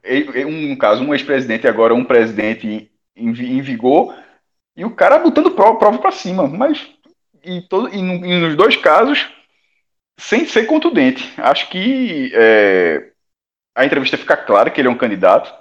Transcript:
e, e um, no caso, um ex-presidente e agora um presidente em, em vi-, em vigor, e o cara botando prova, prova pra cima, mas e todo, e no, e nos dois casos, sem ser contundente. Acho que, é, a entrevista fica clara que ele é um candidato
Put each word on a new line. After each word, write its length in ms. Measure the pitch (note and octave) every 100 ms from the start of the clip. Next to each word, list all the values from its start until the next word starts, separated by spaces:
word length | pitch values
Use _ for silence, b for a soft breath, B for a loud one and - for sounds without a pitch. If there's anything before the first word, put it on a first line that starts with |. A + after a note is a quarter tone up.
e, 160 | F#2+ C3+
e 260 | D3+ B2 C#3+
um, 240 | D#3 D3+
no 80 | C3
caso, 260 | G#2+ A2
um 100 | C#3
ex-presidente 520 | C#3+ - C3+ B2+ A2+ B2
e 40 |
agora 240 | G#2+ A2+
um 100 | A#2 B2+
presidente 600 | B2 A2+ G#2 G#2+ A2 A2+
em, 220 | G#2+ G#2 _ _ _
em 160 | A#2
vi-, 180 | A#2 B2
em 100 | C3
vigor, 540 | C3+ A#2 B2 D3+ - B B B _ _ _ -
e 100 | G3+
o 100 | -
cara 240 | C#4 D4+
botando 320 | E4+ - E4
prova, 260 | - G3+ A3
prova 200 | G#3 A#3+
pra 140 | F#4+
cima, 360 | - F#3 F#3 C#3
mas 420 | E3+ C#4 D4+ - _ _ _ _ _
e 180 | F3 F3+
todo, 280 | F3+ F#3+ C4
e 80 | G3+
no, 240 | F#3 F3+ F3+
e 140 | F3+
nos 160 | E3 D3+
dois 220 | G#3+ -
casos, 520 | E3 D#3 A#3+ C#4+ - - _ _ _ _ _ _ _ _
sem 280 | - A3 E4
ser 200 | A#3+ A#3
contundente. 680 | D#4 E4+ A3 C3 C3 - -
Acho 320 | B2 C#3+ -
que, 640 | F#3 G3+ C4+ A#3+ D#3 C3
é, 760 | A2 A2+ A2 G#2 F#2 F2 D2+ - _ _ _ _ _ _ -
a 100 | C#3
entrevista 320 | C#3+ C3 D3
fica 200 | - D3+
clara 320 | - G2+ D3+
que 100 | -
ele 80 | B2+
é 40 |
um 60 | A#2+
candidato 560 | B2 G2 F#2 G#2 - -